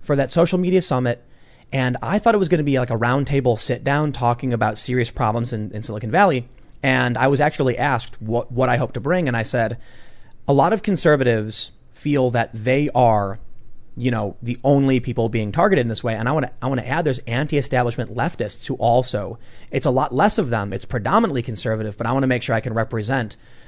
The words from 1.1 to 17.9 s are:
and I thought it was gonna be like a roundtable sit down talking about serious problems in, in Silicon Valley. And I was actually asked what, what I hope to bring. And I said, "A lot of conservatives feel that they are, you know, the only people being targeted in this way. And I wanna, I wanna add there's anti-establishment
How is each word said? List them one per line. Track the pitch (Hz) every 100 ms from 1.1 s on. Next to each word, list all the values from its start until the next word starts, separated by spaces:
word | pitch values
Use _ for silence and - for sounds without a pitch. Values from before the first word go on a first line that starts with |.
| - - - - - -
and | 135 127 127
I | 113 196
thought | 233
it | 208
was | 175
gonna | 165
be | 143 135
like | 123
a | 113
roundtable | 117 131 135 143 123 113
sit | - 120
down | 139 143 151
talking | - 120 120 131
about | 117 110 107
serious | - 123 -
problems | - 113 113 117
in, | 110 107
in | 104
Silicon | - 104 107
Valley. | 147 202 131 120 - - -
And | 135 131 123 120
I | 131
was | 143
actually | 147 - 131 -
asked | 139 123 - -
what, | 107 117 -
what | 120 127
I | 120
hope | 117
to | 120
bring. | 127 180 151
And | 117
I |
said, | 107 123 110 113 - - - - - - -
"A |
lot | 139 160
of | 214
conservatives | - 180 165 151 123 113 107 - - - -
feel | - 151 143 127
that | 117 117
they | 110 110 135 147
are, | 127 120 107 98 104 - - - - - -
you | 123
know, | 113 101 -
the | 117 120
only | 135 143 135 131
people | 120 120 113
being | 113 107
targeted | 113 202 180
in | 120
this | 110
way. | 120 110
And | 117
I |
wanna, | 151 123 -
I | 127
wanna | 131
add | 117 151 156
there's | 117
anti-establishment | - 117 147 143 - 127 120